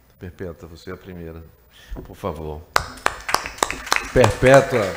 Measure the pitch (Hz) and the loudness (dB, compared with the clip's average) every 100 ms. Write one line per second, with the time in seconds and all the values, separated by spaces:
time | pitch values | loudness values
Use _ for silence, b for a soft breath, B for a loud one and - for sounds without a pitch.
0 | _ - 90 - 90 80 82 82 - 90 | _ -16 -14 -10 -10 -12 -16 -16 -14 -14
1 | 98 87 82 80 80 _ _ B B - | -12 -12 -12 -14 -18 _ _ B B -14
2 | - 95 95 78 78 76 - - - - | -14 -8 -6 -6 -8 -10 -2 -2 -2 -6
3 | - - - - - - - - - - | -6 -6 -6 -6 -6 -8 -6 -6 -4 -4
4 | - 131 117 - 127 135 - 120 95 | 2 6 6 6 8 8 8 0 -2